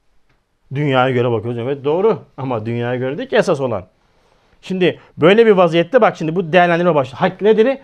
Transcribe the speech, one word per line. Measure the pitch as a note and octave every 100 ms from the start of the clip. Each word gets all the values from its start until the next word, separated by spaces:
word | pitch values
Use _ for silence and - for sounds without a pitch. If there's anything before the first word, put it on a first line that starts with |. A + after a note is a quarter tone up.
| _ _ _ _ _ _ _
Dünyaya | C#3 D3 C3 B2+
göre | B2 B2
bakıyoruz. | A2+ A2+ A#2+
Evet | A#2+ C#3+
doğru. | C3 E3 A3 D3 - -
Ama | C3+ A#2+ A2
dünyaya | A#2+ A#2+ B2+
göre | C3 D#3
değil | C4
ki | A#3+
esas | F#3+ D3
olan. | C3 G#2 F2+ _ _ _ _ _ _ _
Şimdi | - F#3 E3+ A#2+ - -
böyle | D#3+ A3 A3+
bir |
vaziyette | F#3+ F3 E3+ E3+ B3+
bak | G#3 E3+
şimdi | D#3+ E3+
bu | E3
değerlendirme | F3+ F3 E3+ F3+
başlıyor. | D3+ B2+ -
Hak-, | F#3 F3+
nedir? | G#3 G#3+ A#3 C4